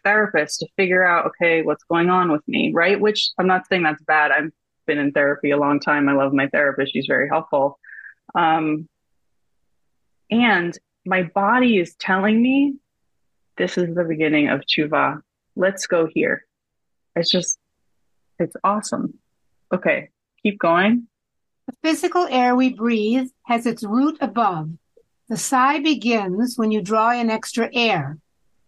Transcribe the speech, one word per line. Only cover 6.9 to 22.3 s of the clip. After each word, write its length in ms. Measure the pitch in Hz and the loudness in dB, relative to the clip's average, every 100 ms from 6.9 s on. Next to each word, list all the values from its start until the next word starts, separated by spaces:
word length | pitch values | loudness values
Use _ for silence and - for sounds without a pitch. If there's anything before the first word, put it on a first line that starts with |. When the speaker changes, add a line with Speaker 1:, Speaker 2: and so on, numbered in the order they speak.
Speaker 1:
She's 140 | - 143 | -4 -2
very 220 | 135 139 | -2 0
helpful. 500 | 151 - 143 139 - - - - - _ | -2 -2 0 -2 -4 -20 -20 -20 -20 _
Um, 540 | 175 165 160 156 156 160 _ _ _ _ _ _ _ _ _ _ _ _ _ - | 0 2 2 0 -4 -8 _ _ _ _ _ _ _ _ _ _ _ _ _ -2
and 460 | 226 240 190 170 - _ _ | 2 2 2 0 -8 _ _
my 180 | 185 185 | -4 -2
body 560 | 170 196 196 247 247 208 | -2 0 2 2 4 2
is 160 | 170 - | 0 -6
telling 440 | - 190 208 220 | -2 0 2 2
me, 320 | 247 269 285 277 _ _ _ _ _ _ _ - | 2 2 0 -2 _ _ _ _ _ _ _ -6
"This 220 | 180 - | -4 -2
is 160 | 175 | -2
the 100 | 170 | -2
beginning 440 | 170 156 156 151 147 | -2 0 0 2 0
of 140 | 139 | -2
tshuva. 580 | - - 151 147 139 151 _ _ _ | -2 -2 0 0 0 -4 _ _ _
Let's 320 | - 185 190 - | -2 -2 -2 -2
go 220 | 175 160 | -2 0
here." 320 | 165 - - _ _ _ _ _ _ _ | -2 -2 -4 _ _ _ _ _ _ _
It's 160 | 170 170 | -4 -2
just, 280 | 180 165 - _ _ _ _ _ _ _ - | -2 -2 -8 _ _ _ _ _ _ _ -8
it's 160 | 165 - | -6 -2
awesome. 540 | 190 208 - - - - _ _ _ _ - | -2 -2 -4 -6 -8 -10 _ _ _ _ -6
Okay, 380 | 180 170 135 - _ _ _ | -2 0 -2 -4 _ _ _
keep 160 | 208 202 | -4 0
going. 480 | 170 170 202 240 233 _ _ _ _ _ - | 2 4 4 2 -2 _ _ _ _ _ -18
Speaker 2:
The 60 | - | -6
physical 440 | 320 311 349 359 | -2 0 0 0
air 260 | 349 | 0